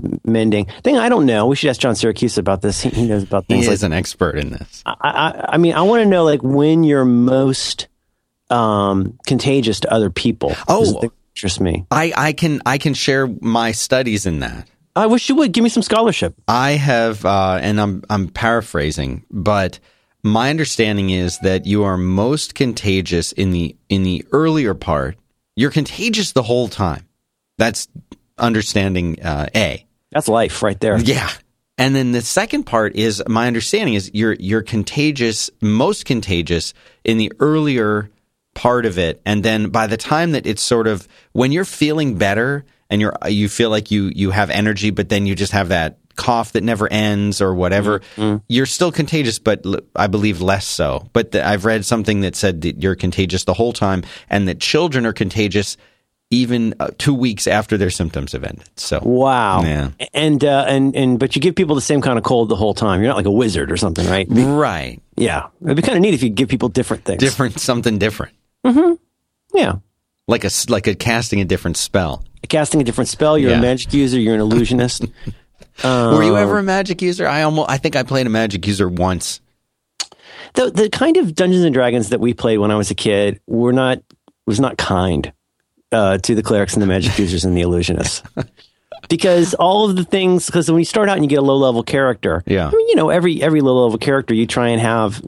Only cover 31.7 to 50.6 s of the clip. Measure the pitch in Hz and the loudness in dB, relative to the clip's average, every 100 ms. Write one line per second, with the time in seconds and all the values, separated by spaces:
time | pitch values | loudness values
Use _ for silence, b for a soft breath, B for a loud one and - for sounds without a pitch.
31.7 | - 131 135 127 120 117 - 220 294 - | -2 0 2 0 -2 -2 -4 -2 -4 -2
32.7 | 117 107 - 110 101 - 113 120 113 107 | -2 0 0 -2 -2 -2 0 0 -2 -2
33.7 | 208 185 104 92 104 110 - 92 110 - | -2 0 -2 -4 -2 -2 -2 -2 -4 -2
34.7 | 110 98 151 151 139 117 107 - - 107 | -4 -4 -2 -2 0 -2 -2 -8 -4 0
35.7 | 107 160 208 - 123 - 87 80 85 - | 2 0 -2 -4 -4 0 -2 0 -2 -4
36.7 | b b b - 113 110 - 147 156 151 | b b b -2 0 0 0 0 2 0
37.7 | 123 107 104 104 _ _ _ _ - 123 | 0 0 -2 -4 _ _ _ _ -2 2
38.7 | 123 117 90 85 71 - 104 110 110 104 | 2 0 0 -2 -2 -2 0 0 0 -2
39.7 | 113 110 110 - 151 170 143 - 104 - | -2 -2 -4 -2 0 0 -2 -2 -4 0
40.7 | 120 110 98 - b b - 127 160 190 | 2 2 -2 -6 b b -2 0 0 -4
41.7 | - 151 151 147 95 98 101 123 143 - | -2 -2 0 -2 0 0 0 -2 -4 -8
42.7 | _ _ 104 107 - 82 104 104 - 117 | _ _ -2 -2 -2 -2 0 -2 0 0
43.7 | 107 104 107 98 - 98 98 95 - 104 | 0 -2 -2 -2 -2 0 0 0 0 0
44.7 | 98 107 92 92 101 101 92 98 101 87 | 0 -2 -2 -2 -2 -2 -2 -2 -2 0
45.7 | 90 80 - _ - - 117 113 113 107 | -2 -2 -8 _ -6 -2 0 0 -2 -2
46.7 | 107 107 107 107 104 101 98 98 90 90 | -2 -2 0 0 0 -2 0 0 0 0
47.7 | 98 101 101 B B 107 104 - 120 135 | 0 0 -2 B B -2 -2 -2 -2 0
48.7 | - 180 156 143 160 127 110 - 101 95 | 0 -2 0 -2 -2 -2 -2 -2 -2 -2
49.7 | 98 - - 101 101 107 87 92 98 | -6 -6 -2 0 2 0 0 0 0